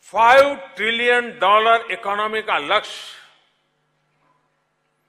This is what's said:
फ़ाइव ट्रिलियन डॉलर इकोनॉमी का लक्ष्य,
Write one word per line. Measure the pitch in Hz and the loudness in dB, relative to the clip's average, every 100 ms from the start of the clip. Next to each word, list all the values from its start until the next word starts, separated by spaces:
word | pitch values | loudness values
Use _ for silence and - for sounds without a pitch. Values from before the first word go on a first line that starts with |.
फ़ाइव | _ 196 226 269 285 285 | _ 0 4 6 4 0
ट्रिलियन | - - 214 233 240 240 240 170 | -14 -8 -6 -2 0 0 -2 -2
डॉलर | 185 208 220 226 226 | 2 4 4 0 -2
इकोनॉमी | 185 202 202 214 220 | -10 -6 -6 -4 -6
का | 220 175 | -4 -6
लक्ष्य, | 147 202 - - - - - _ _ _ _ _ _ _ _ _ _ _ _ _ _ _ _ _ | -2 -4 -4 -16 -18 -20 -20 _ _ _ _ _ _ _ _ _ _ _ _ _ _ _ _ _